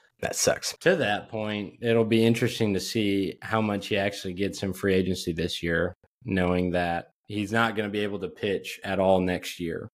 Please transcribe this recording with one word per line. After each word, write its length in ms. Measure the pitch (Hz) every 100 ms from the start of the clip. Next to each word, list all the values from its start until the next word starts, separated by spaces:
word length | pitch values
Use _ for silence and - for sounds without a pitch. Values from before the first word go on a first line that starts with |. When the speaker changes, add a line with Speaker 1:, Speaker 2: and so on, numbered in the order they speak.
| _ _
Speaker 1:
That 160 | - -
sucks. 380 | - - - -
Speaker 2:
to 160 | 160 185
that 320 | 107 101 -
point, 480 | 113 107 104 98 -
it'll 240 | 117 117
be 200 | 110 113
interesting 500 | 113 117 120 - 110
to 60 | 95
see 580 | 92 113 104 98 92 -
how 220 | - 110
much 240 | 107 101 -
he 100 | 104
actually 380 | 101 101 98
gets 280 | 87 98 -
in 100 | 98
free 200 | 92 104
agency 380 | 95 92 90 -
this 300 | 82 85 -
year, 320 | 85 82 90 - _ _
knowing 460 | 113 95 90 90 90
that 400 | 87 87 85 - _ _
he's 240 | 104 98
not 240 | 113 113 107
gonna 120 | 104
be 120 | 104
able 180 | 104 101
to 80 | 90
pitch 500 | - 104 92 - -
at 140 | 98 95
all 220 | 95 95
next 380 | 90 87 - -
year. 280 | 85 82 -